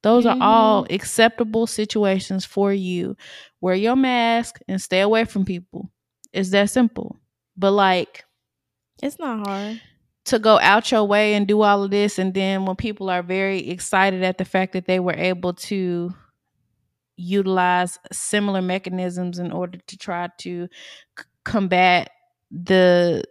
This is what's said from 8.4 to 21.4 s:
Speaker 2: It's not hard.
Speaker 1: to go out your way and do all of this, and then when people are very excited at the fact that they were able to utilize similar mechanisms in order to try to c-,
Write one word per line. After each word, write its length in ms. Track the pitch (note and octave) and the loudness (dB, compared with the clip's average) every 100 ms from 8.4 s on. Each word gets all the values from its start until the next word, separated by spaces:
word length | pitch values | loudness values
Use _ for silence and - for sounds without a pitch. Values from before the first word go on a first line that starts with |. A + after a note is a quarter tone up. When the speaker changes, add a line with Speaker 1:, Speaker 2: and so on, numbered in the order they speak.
| _ _ _ _ _ _ | _ _ _ _ _ _
Speaker 2:
It's 180 | C#4 - | -10 -8
not 260 | D#4 A3 G3+ | -10 -8 -8
hard. 340 | G3 G#3 A3+ _ _ _ _ | -8 -8 -12 _ _ _ _
Speaker 1:
to 140 | - A3 | -4 0
go 180 | G#3+ G#3+ | 4 6
out 320 | D#3+ G#3 - | 6 4 4
your 140 | A#3 | 0
way 300 | G#3 G#3 G#3+ | 2 2 2
and 120 | G#3 G3+ | 2 2
do 160 | G#3 | 4
all 220 | G#3 G3+ | 4 2
of 60 | G3 | 0
this, 260 | G3+ G#3 - | 0 0 -2
and 160 | F#3+ | -4
then 300 | F#3 F#3+ G3 | -2 -2 -2
when 100 | F#3+ | -4
people 340 | F#3 G#3+ G#3 F#3+ | -6 -6 -6 -4
are 120 | F3+ | -4
very 460 | F3 F#3 F#3+ F#3+ C#3+ | -2 -2 -2 -4 -6
excited 560 | F3+ - G3 G3 F#3 | -10 -4 2 2 2
at 140 | F#3 F#3 | -2 -2
the 60 | |
fact 280 | F#3 F#3+ F#3 | -2 -2 -2
that 140 | F#3+ F3+ | -4 -2
they 120 | F#3 | -2
were 160 | F3+ | 0
able 380 | E3 F3 F3+ F3+ | -2 -2 -2 -4
to 600 | F3 - G3 F#3 F3 F3 F3+ _ _ _ _ _ _ _ _ _ - | -6 -6 -4 -2 -4 -6 -10 _ _ _ _ _ _ _ _ _ -16
utilize 840 | F3 G3 F#3+ F#3 F3+ F3+ F3+ - - | -4 -2 0 0 2 2 -2 -8 -16
similar 480 | - - G#3 G#3 F#3+ | -12 -4 -2 -2 -2
mechanisms 760 | F#3 F#3 F#3+ F3+ F#3 F3+ F3+ F3 | -2 -4 -6 -6 -6 -6 -8 -6
in 140 | F3 | -8
order 260 | E3 F3+ F3+ - | -6 -8 -10 -20
to 100 | F#3+ | -18
try 320 | - F3 F3 _ | -10 -8 -8 _
to 300 | F3 F3 F3+ - - - _ - | -12 -10 -10 -14 -20 -20 _ -20
c-, 60 | - _ | -20 _